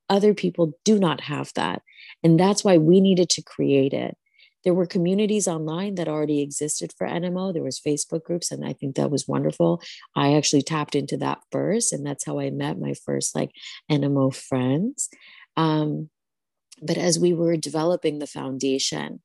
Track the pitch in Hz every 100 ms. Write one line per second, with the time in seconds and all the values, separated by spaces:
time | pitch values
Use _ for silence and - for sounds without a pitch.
0 | - 202 208 202 180 175 165 - 208 214
1 | 170 131 139 139 139 - 82 90 _ -
2 | - - 165 165 190 202 208 170 156 190
3 | 196 180 170 - - - 143 139 139 127
4 | 123 - _ _ - _ 185 175 175 190
5 | 175 196 214 214 185 160 156 165 202 185
6 | 160 151 151 147 143 - 151 - 165 -
7 | - 170 175 180 190 170 135 - 151 147
8 | - 165 - 175 - 139 143 - 143 143
9 | 139 139 - 139 151 - 170 170 - -
10 | - - 143 147 143 147 - 156 147 143
11 | 143 139 139 - _ 135 147 226 - 151
12 | 143 139 - 143 139 143 147 156 143 139
13 | - 139 - - 143 - - - - 147
14 | 143 139 135 - - 131 127 143 226 294
15 | - - - - - - 160 156 151 151
16 | 156 _ _ _ _ _ _ - 156 165
17 | 175 165 180 165 170 165 147 156 165 175
18 | 156 147 143 147 135 131 139 135 - 151
19 | - 170